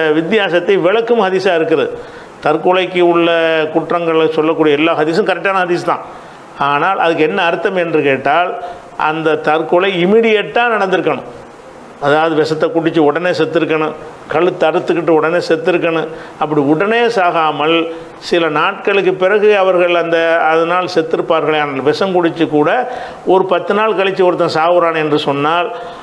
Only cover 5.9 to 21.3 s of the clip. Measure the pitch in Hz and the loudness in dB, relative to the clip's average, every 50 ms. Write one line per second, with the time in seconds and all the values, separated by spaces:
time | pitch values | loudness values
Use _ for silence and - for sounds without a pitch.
5.9 | 143 - - - - - - - - - - - - - 139 143 143 143 165 185 | -4 -4 -6 -12 -18 -20 -20 -20 -20 -20 -20 -14 -8 -4 -2 0 0 0 0 0
6.9 | 196 - - 185 160 143 156 160 196 196 175 170 170 - - 208 190 180 170 165 | 0 0 0 0 0 2 0 0 0 0 0 0 -2 0 -2 -2 -2 -2 -2 0
7.9 | 156 156 143 143 135 120 110 139 151 170 180 185 - - - - - - - - | 0 0 2 2 0 0 0 0 2 2 0 0 -4 -8 -10 -12 -14 -16 -18 -14
8.9 | - - - 156 156 160 156 160 151 151 - 156 156 160 160 156 175 175 190 196 | -6 -4 -2 -2 -2 -2 0 0 0 0 0 0 0 0 0 0 0 0 2 0
9.9 | 190 170 175 185 214 226 226 226 214 208 190 156 - 233 240 240 220 208 196 190 | 0 0 2 4 4 4 4 4 2 0 0 0 0 0 0 0 0 0 0 0
10.9 | 180 170 151 156 139 120 - - - - - - - - - - - - - - | 0 0 0 -2 -2 -4 -6 -12 -16 -18 -20 -20 -20 -20 -20 -20 -20 -20 -20 -20
11.9 | - - 139 139 147 156 160 165 160 151 151 156 156 151 165 160 165 165 160 165 | -12 -4 -2 0 2 2 2 2 2 0 0 0 0 -2 -2 0 0 0 0 0
12.9 | - 165 151 143 143 165 180 180 165 147 160 156 156 165 156 147 156 156 156 156 | 2 2 2 2 2 0 0 -2 0 0 -2 0 0 0 0 0 0 -2 -2 -4
13.9 | - - - - - - - - - 156 175 180 - - 165 156 160 175 170 - | -6 -10 -14 -18 -18 -16 -10 -4 -2 0 0 0 0 0 0 0 0 0 -2 -2
14.9 | 165 170 165 165 160 151 147 160 175 175 170 - 165 156 165 175 175 - 175 165 | -2 -2 2 2 2 2 2 2 0 -2 0 0 -2 0 0 0 0 0 0 -2
15.9 | 165 160 - - - - - - - - 156 151 151 151 135 139 156 156 202 208 | -2 -2 -4 -6 -8 -12 -16 -14 -8 -6 -4 -2 0 0 2 2 2 0 0 0
16.9 | 226 240 240 220 - 190 180 175 160 165 160 156 147 143 147 160 165 165 165 165 | 0 2 0 0 0 0 0 0 2 0 0 0 0 0 0 0 0 0 0 -4
17.9 | - - - - - - - - 180 170 165 156 147 151 170 190 202 190 - 208 | -6 -12 -14 -18 -18 -14 -6 -2 0 0 0 0 0 0 0 -2 -2 -2 -2 -2
18.9 | 196 196 180 185 180 151 185 190 208 208 202 214 208 196 185 190 185 180 180 175 | 0 0 0 0 0 0 0 2 2 4 4 4 4 4 4 2 2 2 2 2
19.9 | 175 170 165 165 165 165 165 165 165 170 160 160 160 165 170 165 175 180 180 175 | 2 0 0 0 0 2 2 2 2 2 2 2 2 2 2 2 0 -2 -2 0
20.9 | - 160 160 160 185 170 - - | 0 -2 -2 0 -2 -2 0 0